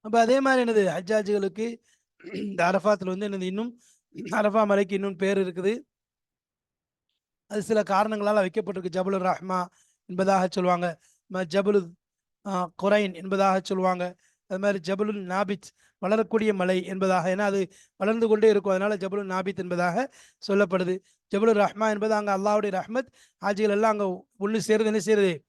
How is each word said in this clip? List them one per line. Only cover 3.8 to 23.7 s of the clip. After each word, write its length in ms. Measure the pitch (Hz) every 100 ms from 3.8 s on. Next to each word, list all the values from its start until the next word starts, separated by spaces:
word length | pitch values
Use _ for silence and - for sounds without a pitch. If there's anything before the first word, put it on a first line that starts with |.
| _ _ _
அரஃபா 520 | - - 214 208 214 208
மலைக்கு 280 | 202 196
இன்னும் 200 | 196 202
பேர் 220 | 175 190 196
இருக்குது. 440 | 185 170 190 240 _ _ _ _ _ _ _ _ _ _ _ _ _ _ _ _
அது 180 | _ 208
சில 180 | 180 220
காரணங்களால 680 | 202 196 214 214 202 214 185
வைக்கப்பட்டிருக்கு. 420 | 220 190 190 180
ஜபலுர் 320 | 170 185 196
ரஹ்மா 440 | 185 147 190 185 180 _ _ _
என்பதாக 420 | - 180 190 190 185
சொல்லுவாங்க, 480 | 190 180 175 175 160 _ _ _
ம-, 120 | 185 175
ஜபலு, 400 | 190 202 202 170 175 _ _ _ _
ஆ, 260 | 202 185 175 -
குரைன் 300 | 196 208 196
என்பதாக 480 | 170 190 196 196 190
சொல்லுவாங்க. 520 | 180 190 185 180 180 - _ _ _
அது 120 | 190
மாதிரி 340 | 202 190 160
ஜபலுல் 320 | 190 214 208
நாபித், 460 | 180 185 196 202 - _ _ _
வளரக்கூடிய 560 | 190 220 220 220 220
மலை 300 | 196 180 185
என்பதாக, 520 | 180 190 190 185 175
ஏன்னா 40 | 185
அது 320 | 208 196 180 - _
வளர்ந்து 320 | _ 196 226 226
கொண்டே 220 | 214 220
இருக்கும், 220 | 202 196
அதனால 260 | 185 202 208
ஜபலுல் 280 | 190 202
நாபித் 320 | 196 185 190 196
என்பதாக 560 | 180 180 175 180 269 - - _ -
சொல்லப்படுது. 520 | 196 196 185 180 185 _ _ _
ஜபலுர் 220 | 202 226 208
ரஹ்மா 320 | 196 202 220
என்பது 240 | 208 220
அங்க 240 | 214 208 196
அல்லாஹ்வுடைய 360 | 202 214 202
ரஹ்மத், 340 | 185 180 233 247 _ _ _
ஹாஜிகள் 240 | 196 202
எல்லாம் 220 | 214